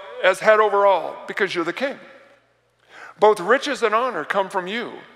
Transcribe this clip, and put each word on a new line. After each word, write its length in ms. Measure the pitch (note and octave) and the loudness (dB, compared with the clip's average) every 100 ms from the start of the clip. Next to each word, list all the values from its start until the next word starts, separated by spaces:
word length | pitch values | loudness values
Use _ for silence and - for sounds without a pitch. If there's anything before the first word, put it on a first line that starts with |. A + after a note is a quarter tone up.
| - - | -14 -2
as 160 | - - | 0 2
head 200 | A3 G#3+ | 4 4
over 260 | G#3+ G3+ G3+ | 4 4 4
all, 300 | F#3 D#3 - - | 2 -2 -10 -12
because 260 | G3 F#3+ | -4 -4
you're 100 | F3 | -2
the 100 | E3 | -4
king. 260 | E3+ C#4 A#3 - - _ _ _ _ _ _ _ - - - | -4 -6 -6 -16 -20 _ _ _ _ _ _ _ -20 -20 2
Both 200 | G#3 G#3 | 2 4
riches 440 | F3 C4+ C#4+ B3 | 2 0 0 -2
and 100 | A3+ | 0
honor 320 | A3 B3+ F#3+ D3 | 0 -2 -6 -4
come 240 | G3+ F#3+ | -4 -2
from 160 | F#3+ F3+ | -4 -6
you 280 | A3 E3+ - - | -8 -8 -12 -20